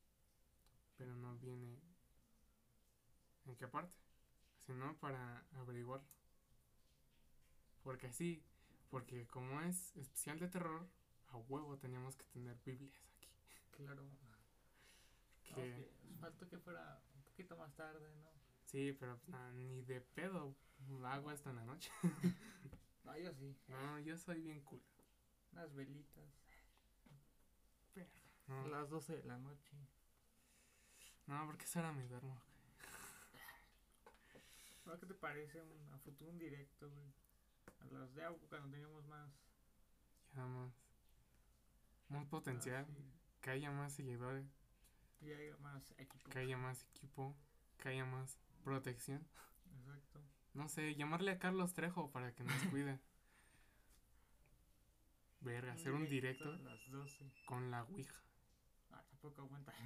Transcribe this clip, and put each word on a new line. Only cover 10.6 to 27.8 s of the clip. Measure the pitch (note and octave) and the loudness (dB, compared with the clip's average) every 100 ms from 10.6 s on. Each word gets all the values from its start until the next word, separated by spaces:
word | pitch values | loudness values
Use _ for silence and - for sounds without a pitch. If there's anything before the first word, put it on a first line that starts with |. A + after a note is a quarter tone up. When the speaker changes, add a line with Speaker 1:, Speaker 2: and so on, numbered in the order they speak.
| E3+ D#3+ F3+ - - - - | 4 2 -2 -10 -20 -20 -10
Speaker 1:
a | B2 | -8
huevo | A#2 C#3 D3+ C#3 | 0 0 0 -2
teníamos | C3 B2+ B2+ C3 | -2 -2 -2 -6
que | |
tener | - B2 B2 A#2+ | -8 -6 -4 -4
Biblias | - B2+ C#3 - - - | -4 -4 -4 -10 -18 -18
aquí. | - - - - - | -18 -18 -18 -18 -16
Speaker 2:
Claro. | - C#3+ C#3 C#3 C3+ A#2+ A2 - - - - - - - - - - | -8 -6 -6 -8 -10 -14 -16 -20 -20 -20 -20 -20 -20 -20 -20 -20 -18
Speaker 1:
Que | - | -6
Speaker 2:
No, | - | 0
que | B2+ B2 C3 - - D#3+ | 0 0 -6 -10 -10 -6
faltó | E3 D#3+ F3+ | -6 -6 -8
que | F3+ | -8
fuera | F3+ E3+ D#3+ C#3+ - | -6 -6 -6 -10 -16
un | C3+ | -18
poquito | - - F3+ E3+ | -16 -10 -8 -6
más | D#3 C#3 | -8 -6
tarde, | D#3 D#3 D3+ D3+ | -6 -6 -10 -12
¿no? | D#3 - - - | -14 -18 -20 -18
Speaker 1:
Sí, | - C#3 C#3 C#3 | 0 6 6 4
pero | B2+ A#2+ | 0 -4
pues, | - | -4
no, | B2+ B2 | -6 -4
ni | B2 B2+ B2+ | -4 -2 -2
de | B2 B2+ | 0 -2
pedo | B2 - F3+ F3+ C#3+ C3+ - - C3+ C3+ | 0 0 2 2 0 -4 -12 -10 -4 -2
hago | B2+ C#3 D3 | 2 2 2
esto | D3 C#3 | -2 -2
en | A#2+ | -2
la | |
noche. | A2+ D#3 - - | -2 -4 -4 6
<laughs> | F3 - F3+ F3+ - - C#3 - - - | 6 10 8 8 0 -10 -10 -10 -14 -14
Speaker 2:
No, | - D3+ | -8 -4
yo | F3 | -2
sí. | C3+ C#3 C#3 - | -4 -6 -8 -6
Speaker 1:
No, | C3 C#3 D3 | -2 0 0
yo | D3+ E3 | 0 -2
soy | F3+ E3 | 0 0
bien | D#3+ D3+ | 0 -4
cool. | C#3 - - - - - - - - | -6 -10 -12 -20 -20 -20 -20 -20 -14
Speaker 2:
Unas | F3 E3 | -8 -6
velitas. | C#3 C3+ C#3+ D3 - D3 - - - - - - - - C#3+ - - - - - - | -4 -4 -6 -10 -12 -14 -14 -18 -18 -18 -20 -20 -20 -16 -16 -18 -20 -20 -20 -20 -20